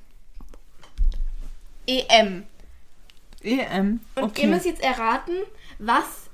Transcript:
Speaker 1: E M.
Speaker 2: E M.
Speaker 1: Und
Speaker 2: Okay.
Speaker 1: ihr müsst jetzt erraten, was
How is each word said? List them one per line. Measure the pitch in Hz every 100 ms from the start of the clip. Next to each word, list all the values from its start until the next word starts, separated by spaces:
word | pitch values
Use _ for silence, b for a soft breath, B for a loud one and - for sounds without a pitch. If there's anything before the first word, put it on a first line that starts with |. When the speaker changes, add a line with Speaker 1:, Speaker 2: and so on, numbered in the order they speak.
| - - - - - - - - - - - - - - - - - - -
Speaker 1:
E | 254 -
M. | 226 208 180 - - - - - - - - - -
Speaker 2:
E | 208 262
M. | 226 190 202 226 - -
Speaker 1:
Und |
Speaker 2:
Okay. | 220 -
Speaker 1:
ihr | 311
müsst | 349 359
jetzt | -
erraten, | 269 226 226 262 349 359 415 B B B
was | 208 254 - - -